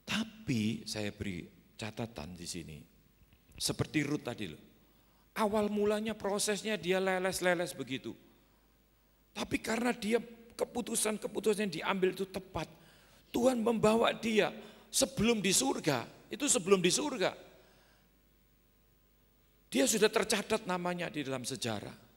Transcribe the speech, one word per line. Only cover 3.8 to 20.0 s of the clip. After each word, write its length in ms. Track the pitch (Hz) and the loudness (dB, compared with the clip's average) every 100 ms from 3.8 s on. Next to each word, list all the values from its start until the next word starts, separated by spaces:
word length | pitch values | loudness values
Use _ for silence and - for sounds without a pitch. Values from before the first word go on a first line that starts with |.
| 143 156 139 | -2 -2 -2
Rut 180 | 147 | -4
tadi 220 | - 110 95 | -4 -8 -10
loh, 160 | 73 - _ _ _ _ _ _ - | -12 -20 _ _ _ _ _ _ -2
awal 320 | 214 214 208 | 0 0 0
mulanya 480 | 208 208 214 220 214 | 2 2 0 -2 -4
prosesnya 640 | 208 202 208 196 196 214 | -2 0 0 -2 -2 -4
dia 240 | 170 185 | 2 2
leles-leles 720 | 190 185 185 180 180 170 170 131 | 4 2 0 2 2 2 0 -6
begitu. 400 | 127 131 117 - - _ _ _ _ _ _ _ _ _ _ - | -6 -6 -6 -12 -18 _ _ _ _ _ _ _ _ _ _ -8
Tapi 240 | 226 277 | -4 -4
karena 320 | - 226 240 | -2 0 0
dia 320 | 240 202 226 226 - - - | 0 0 0 -2 -18 -20 -6
keputusan-keputusan 1120 | 233 240 220 226 214 214 - 208 208 196 208 | -4 -4 -4 0 0 -2 -4 0 0 2 0
yang 60 | 160 | -2
diambil 320 | 165 190 185 180 | 0 2 2 2
itu 80 | |
tepat, 480 | 190 202 - 170 156 - - - - - _ 240 | -6 -6 -8 -8 -8 -12 -20 -20 -20 -20 _ 2
Tuhan 240 | 240 247 | 4 4
membawa 560 | 220 226 214 220 - 233 | 2 4 4 6 4 2
dia 400 | 226 214 160 - - - - | 2 4 2 0 -16 -20 -4
sebelum 560 | - 262 - 214 226 | 0 2 4 4 4
di 80 | 196 | 4
surga, 800 | 175 269 277 156 131 - - - | 4 2 0 2 0 -2 -14 -14
itu 160 | 214 285 | -4 2
sebelum 320 | - 175 196 | 2 4 4
di 80 | 175 | 6
surga. 560 | 196 294 262 170 - - - - _ _ _ _ _ _ _ _ _ _ _ _ _ _ _ _ _ _ _ _ | 2 0 0 -2 -2 -18 -20 -20 _ _ _ _ _ _ _ _ _ _ _ _ _ _ _ _ _ _ _ _
Dia 160 | 240 | 0
sudah 240 | 262 208 | 2 4